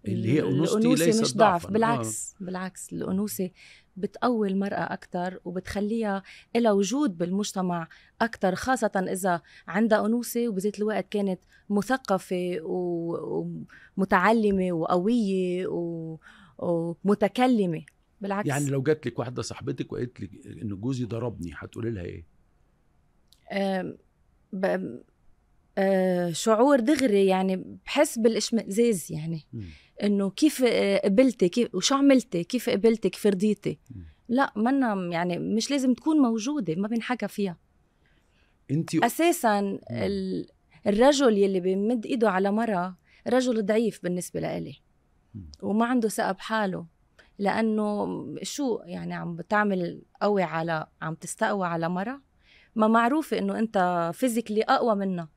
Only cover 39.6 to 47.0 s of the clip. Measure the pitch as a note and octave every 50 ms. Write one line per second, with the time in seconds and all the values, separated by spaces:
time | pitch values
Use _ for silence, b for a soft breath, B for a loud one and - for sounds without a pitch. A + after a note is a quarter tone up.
39.6 | G3+ G3 G3 - - - - - F#3+ F#3+ G3+ G3 F#3+ F#3+ F#3 E3+ - - _ _
40.6 | _ _ b b b G#3+ G3+ G#3 B3 C#4 D4 C4+ C#4+ B3 A3 G3 G3 G3 F#3+ F#3
41.6 | F3 F#3 F#3+ G3 G3+ G#3+ B3 A#3+ G#3 - C4+ A#3 A3+ G#3+ F3+ F#3 G3 G3 G#3 G#3+
42.6 | A#3 A3+ G#3+ F3 F3 F#3 F3+ _ b b b b b - A3 B3+ B3+ B3 A#3+ A3
43.6 | G#3+ F#3+ G#3+ A3 A#3+ G#3+ E3+ - - F3+ F3+ F3+ F3 - _ E3+ D#3+ D#3+ - -
44.6 | E3 D#3 C3+ - _ _ _ _ _ _ _ _ _ _ - G#2+ F#2 D2+ D2+ _
45.6 | - G3+ G3 G#3+ A#3 A#3 B3+ B3 A3 A3 G3+ - A3 - F#3+ - - - A3+ A3
46.6 | G#3+ F#3+ F3+ E3 E3+ E3 _ _